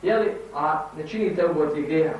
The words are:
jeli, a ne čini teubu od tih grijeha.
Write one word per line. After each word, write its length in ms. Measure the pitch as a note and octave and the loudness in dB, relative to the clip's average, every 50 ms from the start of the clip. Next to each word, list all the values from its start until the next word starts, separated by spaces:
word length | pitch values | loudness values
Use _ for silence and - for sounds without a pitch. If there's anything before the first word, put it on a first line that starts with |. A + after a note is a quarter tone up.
jeli, 300 | - F#3 A3 A3 G#3 - - - - - - | 2 2 2 4 2 0 -2 -4 -10 -10 -6
a 300 | - - - - - - - - D#3 | -2 0 0 0 0 -2 -6 -10 -10
ne 100 | D#3 - | -10 -6
čini 280 | G#3+ A3 G#3+ F3+ E3+ | -4 -2 0 0 2
teubu 260 | F3 E3+ E3+ D#3+ D3+ | 2 2 2 4 2
od 120 | D3+ D3 D3 | 2 0 0
tih 120 | D3+ C3+ | -2 -2
grijeha. 300 | - D#3 D#3+ D#3+ D#3 - - | 0 2 2 2 2 0 -4